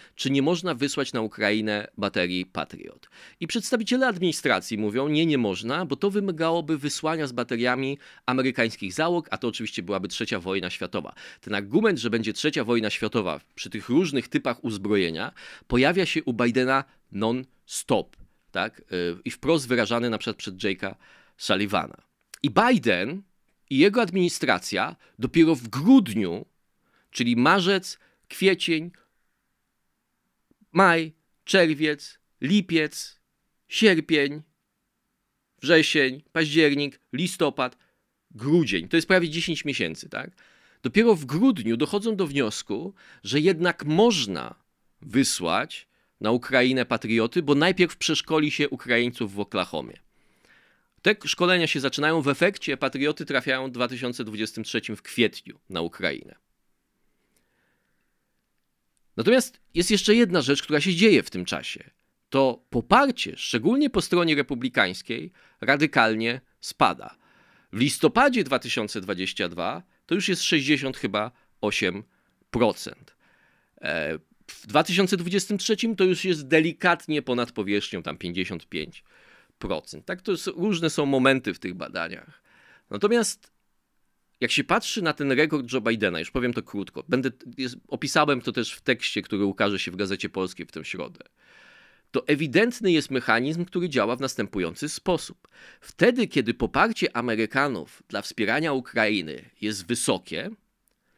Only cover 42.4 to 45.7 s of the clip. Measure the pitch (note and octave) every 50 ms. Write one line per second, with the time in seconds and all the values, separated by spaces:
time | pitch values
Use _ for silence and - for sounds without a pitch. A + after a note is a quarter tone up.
42.4 | B2 G#2+ - - - - G2+ A#2 E3+ G3 - _ - - - - - G2+ B2 D3+
43.4 | D3+ F#3 F3+ D#3 F3 F3 - - D3+ D3 D#3 F3+ A3+ A#3+ G3+ D#3 A#2 G2+ F2+ D2
44.4 | A#1+ A1+ - _ _ _ _ _ _ _ _ _ - - G2+ C3+ B2+ - - -
45.4 | F2+ D#2+ E2+ G#2+ D#3 -